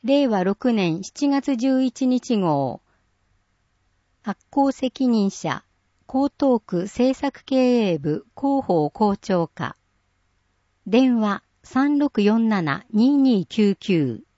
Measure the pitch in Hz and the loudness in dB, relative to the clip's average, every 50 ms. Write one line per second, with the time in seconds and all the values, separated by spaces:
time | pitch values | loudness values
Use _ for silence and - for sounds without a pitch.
0 | - 226 277 285 285 247 214 190 180 190 202 _ - 254 233 214 190 170 160 175 | 0 2 2 2 2 2 0 0 0 0 -2 _ -2 0 0 2 0 0 -2 -4
1 | 190 - _ - 285 285 277 277 262 - 277 226 240 269 262 262 262 254 _ - | -6 -12 _ -2 -2 0 0 0 -2 -2 -4 0 0 0 2 2 0 -2 _ -2
2 | 269 254 254 247 - - 240 208 185 165 151 139 139 127 - - _ _ _ _ | 0 0 0 -2 -2 -2 -2 0 2 0 0 0 -2 -4 -6 -10 _ _ _ _
3 | _ _ _ _ _ _ _ _ _ _ _ _ _ _ _ _ _ _ _ _ | _ _ _ _ _ _ _ _ _ _ _ _ _ _ _ _ _ _ _ _
4 | _ _ _ _ _ 214 190 _ _ _ - 277 277 277 262 - - 254 _ - | _ _ _ _ _ -10 -10 _ _ _ -2 0 0 0 0 -4 -6 -6 _ -2
5 | 262 247 233 220 196 196 - - - 160 131 - _ _ _ _ _ _ _ _ | 0 0 2 2 0 0 -4 -6 -8 -8 -8 -8 _ _ _ _ _ _ _ _
6 | _ - - 262 277 277 _ _ 294 269 247 220 _ - 190 170 180 208 - - | _ -6 -4 -2 -2 -2 _ _ 0 0 0 0 _ -4 -6 -6 -6 -6 -4 -2
7 | 240 262 269 - - 277 - - _ - 269 262 254 247 247 240 214 190 170 151 | 0 0 0 -2 -6 -8 -8 -10 _ -2 0 0 2 2 2 2 0 0 -2 -2
8 | 135 147 151 - - _ _ - - 277 277 277 262 - 180 165 151 147 _ - | -2 -4 -4 -4 -6 _ _ -6 -2 -2 -2 -2 0 0 0 0 0 -2 _ 0
9 | 220 208 196 - - - 190 175 165 - _ - 156 - - _ _ _ _ _ | 0 0 0 -4 -4 -2 -2 -2 -2 -4 _ -10 -10 -10 -10 _ _ _ _ _
10 | _ _ _ _ _ _ _ _ _ _ _ _ _ _ _ _ _ 190 196 254 | _ _ _ _ _ _ _ _ _ _ _ _ _ _ _ _ _ 0 2 2
11 | 262 254 240 226 214 208 196 - _ _ _ _ _ - - 262 277 285 294 285 | 4 4 2 0 0 -2 -4 -6 _ _ _ _ _ -4 -2 0 0 2 2 0
12 | 294 285 _ - - 208 220 226 226 220 214 190 165 147 139 185 - _ 220 208 | 0 0 _ 2 2 2 2 2 2 0 0 -2 -2 -4 -6 -8 -10 _ 0 2
13 | 233 269 285 277 269 262 240 196 165 _ - - 208 202 190 _ - - 190 165 | 2 4 4 4 4 4 2 2 -2 _ 0 2 2 2 2 _ -2 0 0 0
14 | 143 127 113 - 277 _ _ | 0 -2 -4 -8 -14 _ _